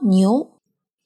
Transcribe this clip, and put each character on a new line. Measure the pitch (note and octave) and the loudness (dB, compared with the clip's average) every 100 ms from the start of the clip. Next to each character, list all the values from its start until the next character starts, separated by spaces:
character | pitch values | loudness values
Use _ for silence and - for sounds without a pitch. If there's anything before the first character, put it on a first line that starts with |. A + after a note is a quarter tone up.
牛。 | A#3+ F#3+ F#3+ B3+ - _ _ _ _ _ | 0 0 2 -2 -6 _ _ _ _ _